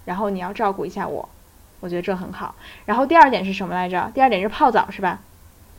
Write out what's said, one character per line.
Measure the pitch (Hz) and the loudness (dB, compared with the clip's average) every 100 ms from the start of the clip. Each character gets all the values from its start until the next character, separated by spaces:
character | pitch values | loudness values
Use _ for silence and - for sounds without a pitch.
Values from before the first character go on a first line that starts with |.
| - | -8
然 | 180 | -4
后 | 214 | -4
你 | 190 | -4
要 | 180 | -6
照 | 202 214 | -2 -2
顾 | 190 | -2
一 | 180 | -6
下 | 196 165 | -6 -6
我。” | 143 - - - - - - | -6 -10 -16 -20 -20 -20 -16
我 | 180 | -8
觉 | 175 | -6
得 | |
这 | 175 185 | -4 -4
很 | 165 | -6
好。 | 180 - - - - - | -10 -12 -12 -20 -12 -2
然 | 233 | 0
后 | 269 | 4
第 | 330 | 8
二 | 285 | 8
点 | 214 190 | 6 -2
是 | |
什 | 190 185 | -4 -4
么 | 180 | -4
来 | 180 | -2
着？ | 180 - 269 | -2 -4 2
第 | |
二 | 262 | 2
点 | 196 | 4
是 | 202 | -2
泡 | - 294 | 2 2
澡 | 214 - | 4 0
是 | - | -2
吧？ | 190 - - - - - - | -4 -6 -10 -20 -20 -20 -20